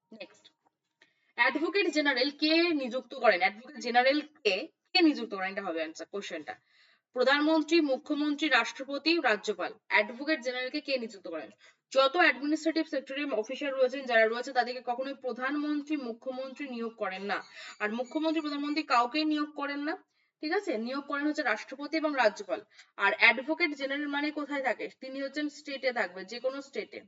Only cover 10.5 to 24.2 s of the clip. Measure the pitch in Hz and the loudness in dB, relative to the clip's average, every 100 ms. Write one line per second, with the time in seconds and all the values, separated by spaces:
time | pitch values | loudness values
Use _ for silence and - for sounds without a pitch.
10.5 | 247 254 302 294 269 226 202 190 160 143 | -4 -4 -6 -4 -4 -4 -10 -10 -10 -12
11.5 | - - _ _ 508 539 349 330 247 294 | -18 -20 _ _ 4 4 6 4 4 0
12.5 | 302 311 311 311 277 269 277 294 254 220 | 0 0 0 0 -4 -6 -6 -2 -2 -4
13.5 | 262 302 269 254 269 262 233 220 240 254 | -4 -4 2 2 0 2 4 4 2 -2
14.5 | 247 233 247 247 240 269 269 254 233 254 | 0 0 -2 -6 -4 -4 -6 -6 -4 -2
15.5 | 294 294 294 285 302 240 233 262 254 262 | -2 -2 -4 -2 -4 -4 -8 -8 -8 -8
16.5 | 254 285 240 233 220 202 190 202 185 - | -10 -10 -6 -8 -6 -6 -6 -4 -4 -6
17.5 | - - - 208 226 254 320 320 320 302 | -18 -18 -6 -4 -4 -4 -2 0 0 -2
18.5 | 285 294 302 294 247 247 302 311 302 302 | -4 -4 -4 2 4 4 2 0 0 -2
19.5 | 294 277 285 285 392 _ _ _ _ 302 | -6 -6 -4 -6 -8 _ _ _ _ -2
20.5 | 370 370 226 226 277 277 285 294 302 262 | -2 -2 -4 -2 -6 -6 -4 -2 -2 -2
21.5 | 214 - 262 285 320 302 285 220 208 202 | -2 -4 -12 -6 -4 -2 2 2 2 -6
22.5 | 175 - - - - 196 196 220 233 262 | -8 -8 -20 -20 -2 0 6 6 4 0
23.5 | 311 339 294 277 277 294 285 | 0 0 -2 -4 -4 -4 -2